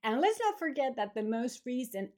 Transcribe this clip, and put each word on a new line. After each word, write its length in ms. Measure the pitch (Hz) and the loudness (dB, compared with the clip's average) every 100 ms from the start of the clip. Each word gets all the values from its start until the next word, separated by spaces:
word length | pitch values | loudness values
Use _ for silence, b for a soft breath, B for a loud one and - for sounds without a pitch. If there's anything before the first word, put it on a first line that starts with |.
And 180 | 220 226 | 2 4
let's 180 | 370 440 | 4 4
not 200 | 453 415 | 0 0
forget 360 | 330 277 269 254 | -4 0 0 0
that 200 | 208 220 | -4 -2
the 80 | |
most 380 | 214 226 240 - - | -2 0 -2 -4 -4
recent 460 | 247 247 196 196 | -4 -4 -4 -6